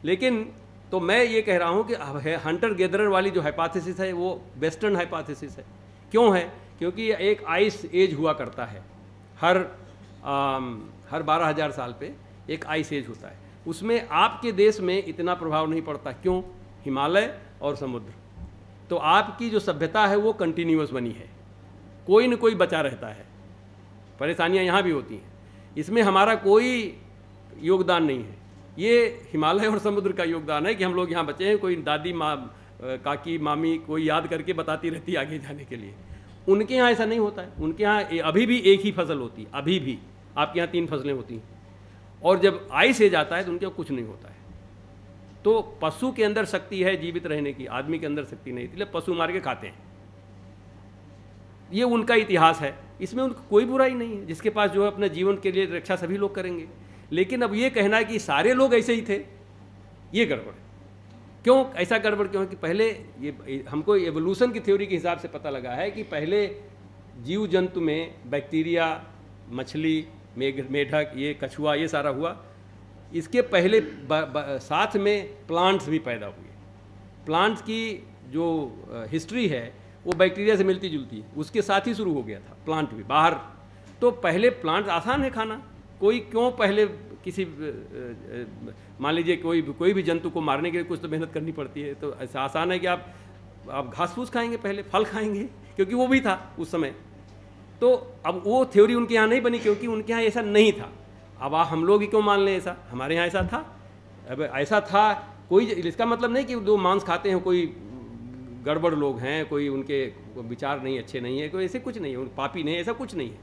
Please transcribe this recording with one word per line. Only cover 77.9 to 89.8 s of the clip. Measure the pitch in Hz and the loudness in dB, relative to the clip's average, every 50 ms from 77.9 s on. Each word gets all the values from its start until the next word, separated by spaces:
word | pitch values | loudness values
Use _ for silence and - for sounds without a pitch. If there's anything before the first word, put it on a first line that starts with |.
| 202 - - - - - - 127 | -6 -10 -12 -18 -20 -20 -18 -8
जो, | 127 160 165 170 165 160 143 123 - - - - | -4 -2 -2 0 0 -2 -4 -6 -10 -14 -16 -14
अ, | 117 117 113 | -12 -12 -10
history | 110 147 160 160 - 208 254 233 | -6 -6 -6 -6 -4 -2 0 0
है | 180 147 120 117 120 - - - - - - - | 0 0 -2 -6 -10 -16 -20 -20 -20 -20 -10 -6
वो | 175 180 | -4 2
bacteria | 160 185 185 185 196 202 214 214 | 4 4 4 4 2 2 4 4
से | 190 190 | 4 4
मिलती | 190 185 185 196 180 | 2 2 0 -2 -4
जुलती | 156 143 127 101 117 107 | -4 -6 -6 -8 -12 -14
है, | 107 - - | -14 -12 -8
उसके | 143 151 - - 220 | -8 -8 -2 -2 -2
साथ | - - 196 196 - | 0 2 0 2 2
ही | 247 226 | 0 -2
शुरू | 190 214 180 156 | -2 -2 -2 -2
हो | 135 113 | -2 -4
गया | 107 104 90 | -6 -10 -12
था | - - - - - | -14 -18 -20 -14 -6
plant | 156 156 160 151 - 110 | -4 -2 -2 -2 -4 -6
भी | 110 98 | -12 -4
बाहर। | 110 135 156 160 170 165 - - - - - - - - - - - - - | 2 4 6 6 6 4 2 -8 -14 -20 -20 -20 -20 -20 -20 -20 -20 -4 2
तो | 240 247 | 2 2
पहले | 240 247 - 170 165 185 226 247 | 2 2 0 0 2 4 4 4
प्लांट | 247 - - 156 160 196 208 | 2 2 -2 0 0 0 0
आसान | 196 170 175 170 220 262 285 269 | 0 -2 0 0 0 0 0 0
है | 262 | -2
खाना, | - 220 220 220 220 - - - - - - - - - | -2 -4 -6 -6 -6 -12 -14 -18 -20 -20 -20 -20 -8 2
कोई | 190 208 233 247 | 2 2 2 2
क्यों | 208 - - 226 240 254 | -2 -2 0 2 2 2
पहले | 247 247 214 196 202 214 214 | 2 2 2 2 4 4 2
किसी, | 196 - - - - - - - 185 180 196 190 | 2 0 -10 -16 -18 -18 -12 -12 -8 -4 -4 -6
अ, | |
अ, | 165 151 143 156 147 120 - - 92 101 123 123 120 117 98 98 - 110 120 120 107 98 104 117 113 104 - - - - - | -6 -6 -10 -10 -8 -10 -10 -14 -14 -14 -12 -12 -12 -14 -14 -14 -12 -10 -10 -10 -12 -14 -16 -16 -16 -16 -18 -20 -20 -12 -4
मान | 131 143 156 | -2 0 0
लीजिए | 170 165 170 175 | 2 2 0 0
कोई, | 170 170 165 170 165 | 0 0 0 0 0
कोई | 151 139 143 - | 0 -2 -4 2